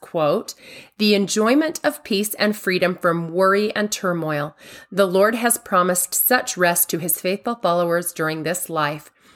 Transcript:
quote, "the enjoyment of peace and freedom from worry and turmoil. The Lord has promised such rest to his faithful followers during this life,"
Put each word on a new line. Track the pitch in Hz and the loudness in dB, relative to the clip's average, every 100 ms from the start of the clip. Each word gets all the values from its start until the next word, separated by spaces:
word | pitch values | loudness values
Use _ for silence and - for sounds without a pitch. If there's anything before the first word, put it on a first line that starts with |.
quote, | - 170 147 196 - - - - - - | -8 -2 0 0 -4 -14 -20 -20 -20 -2
"the | 214 202 | 2 2
enjoyment | 190 214 220 285 320 - | 2 0 4 4 2 -2
of | 302 294 | -4 -4
peace | - 202 208 | -2 -2 -2
and | - 214 | 0 -2
freedom | 214 196 180 180 180 | 0 0 2 0 0
from | 180 170 165 | 0 0 -2
worry | 170 190 202 208 | 2 4 4 2
and | 208 208 | 0 -2
turmoil. | - 185 175 156 147 147 - - - - | -2 -2 -2 -2 -2 -4 -8 -20 -20 -6
The | 190 190 | 0 2
Lord | 190 214 233 | 4 4 2
has | 240 226 | 0 -2
promised | - 185 180 180 - | 0 2 2 0 -2
such | - - 247 - 180 | -2 0 0 0 0
rest | 175 175 - | 0 2 -2
to | 165 | -4
his | 170 - | -4 -4
faithful | 180 196 240 233 | -4 -4 -4 -2
followers | 180 175 170 170 175 | 0 2 2 0 -2
during | - 156 160 | -4 -4 -2
this | 156 180 - | -4 -6 -4
life," | 160 147 151 - _ _ | -2 -2 -4 -12 _ _